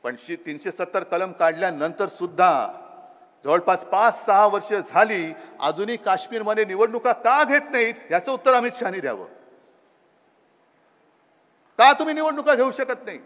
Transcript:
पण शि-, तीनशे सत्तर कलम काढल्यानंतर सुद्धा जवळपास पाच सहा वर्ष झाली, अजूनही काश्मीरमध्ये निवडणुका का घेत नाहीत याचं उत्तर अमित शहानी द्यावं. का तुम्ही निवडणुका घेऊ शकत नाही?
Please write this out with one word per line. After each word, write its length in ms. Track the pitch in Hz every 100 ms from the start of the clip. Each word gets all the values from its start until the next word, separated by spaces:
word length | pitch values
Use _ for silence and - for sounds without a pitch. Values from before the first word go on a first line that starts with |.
पण 120 | 120 123
शि-, 260 | - 170 170
तीनशे 260 | 147 190
सत्तर 320 | 175 180 190
कलम 280 | 180 175 185
काढल्यानंतर 760 | 175 165 165 185 156 156 165 202
सुद्धा 640 | - 175 165 180 143 104 - - - - - - _ 135
जवळपास 400 | 170 175 185 -
पाच 400 | 190 226 220 -
सहा 220 | 196 214
वर्ष 260 | 196 202
झाली, 600 | 208 165 165 214 202 160 156 - -
अजूनही 380 | 143 156 208 233
काश्मीरमध्ये 680 | 208 185 - 233 214 214 208
निवडणुका 460 | 185 226 233 247
का 320 | 233 226 269
घेत 180 | 302 285 285
नाहीत 220 | 247 226 226 -
याचं 200 | 170 269
उत्तर 220 | 262 -
अमित 180 | 247 240 -
शहानी 200 | 233 190
द्यावं. 260 | 139 107 87 - _ _ _ _ _ _ _ _ _ _ _ _ _ _ _ _ _ _ _ _ _ _ _ -
का 160 | 254
तुम्ही 200 | 285 311
निवडणुका 420 | 302 311 294 285 262
घेऊ 160 | 262
शकत 340 | - 262 254 254
नाही? 120 | 143